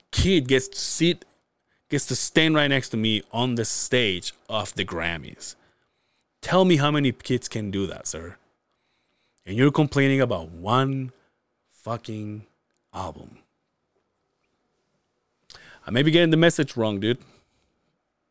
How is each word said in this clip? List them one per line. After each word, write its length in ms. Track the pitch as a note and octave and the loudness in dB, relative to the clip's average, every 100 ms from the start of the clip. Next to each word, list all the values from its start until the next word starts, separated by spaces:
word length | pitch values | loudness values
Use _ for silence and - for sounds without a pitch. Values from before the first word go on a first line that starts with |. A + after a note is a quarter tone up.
| _ | _
kid 380 | - F3+ F#3 B2+ | 0 2 2 4
gets 200 | C3+ - | 2 0
to 100 | - | -6
sit, 480 | - - E3+ E3+ - _ _ _ _ _ _ | -6 0 0 0 -8 _ _ _ _ _ _
gets 160 | C#3+ - | -6 -2
to 100 | B2 | -4
stand 380 | - D#3+ D#3+ | 0 2 4
right 140 | D#3 C#3+ | 4 2
next 200 | C#3 - | 0 -2
to 60 | A2+ | -2
me 260 | A2 G#2+ - | 0 -2 -2
on 260 | A#2 B2+ A#2+ | -4 -2 -2
the 80 | A2 | -2
stage 680 | - - B2+ A2 F2+ - - - | -4 0 0 0 -2 -8 -14 -8
of 260 | A2 G#2 | -6 -6
the 120 | - F#2 | -6 -6
Grammys. 680 | F2 E2+ E2 B1+ - - - _ _ _ _ _ _ _ _ | -6 -6 -6 -10 -16 -16 -18 _ _ _ _ _ _ _ _
Tell 240 | - F3+ | 0 2
me 120 | F#3 D#3+ | 4 4
how 140 | D3 | 2
many 220 | D3+ C#3 | 2 0
kids 340 | - - B2+ - | -2 -4 -4 -4
can 240 | A2+ G#2 | -8 -6
do 160 | G2 F#2+ | -4 -4
that, 200 | - - | -6 -10
sir. 320 | D#2+ E2+ - _ _ _ _ _ _ _ _ _ _ | -10 -12 -18 _ _ _ _ _ _ _ _ _ _
And 100 | - G#2 | -6 2
you're 140 | C#3 | 2
complaining 500 | C#3+ D3 C#3+ C3+ C3+ | 4 0 2 2 2
about 280 | A#2+ G2 D#2+ | 0 -2 -8
one 640 | E2+ F#2+ B2 C3+ C3+ C3 - _ _ _ _ _ | -8 0 0 0 -2 -8 -14 _ _ _ _ _
fucking 760 | _ - A#2 - G#2+ G#2 G#2+ G#2 _ _ _ _ | _ -10 -8 -8 -10 -10 -12 -16 _ _ _ _
album. 440 | F2+ F#2 D#2 - - _ _ _ _ _ _ _ _ _ _ _ _ _ _ _ _ _ _ _ _ _ - - - - | -12 -12 -12 -20 -20 _ _ _ _ _ _ _ _ _ _ _ _ _ _ _ _ _ _ _ _ _ -20 -20 -20 -4
I 40 | |
may 120 | A#2 | 2
be 80 | D3+ | 4
getting 200 | E3 E3+ | 6 6
the 80 | D#3+ | 6
message 380 | E3 - D3+ - | 4 4 -2 -2
wrong, 240 | A2 G2+ | -2 0
dude. 180 | G#2+ B2 - _ _ _ _ _ _ _ _ _ _ | -2 -2 -6 _ _ _ _ _ _ _ _ _ _